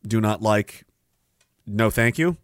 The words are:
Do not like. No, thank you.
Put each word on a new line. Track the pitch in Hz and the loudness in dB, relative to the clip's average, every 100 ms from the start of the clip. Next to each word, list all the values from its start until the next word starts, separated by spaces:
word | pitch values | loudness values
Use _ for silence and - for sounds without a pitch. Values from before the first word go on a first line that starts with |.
| 101 | -2
Do | 110 | -2
not | 107 107 | 0 0
like. | 110 104 101 - _ _ _ _ _ _ _ _ - | 0 0 -2 -12 _ _ _ _ _ _ _ _ -8
No, | 101 110 | 0 0
thank | 117 117 117 | 2 0 0
you. | 165 165 | -2 -2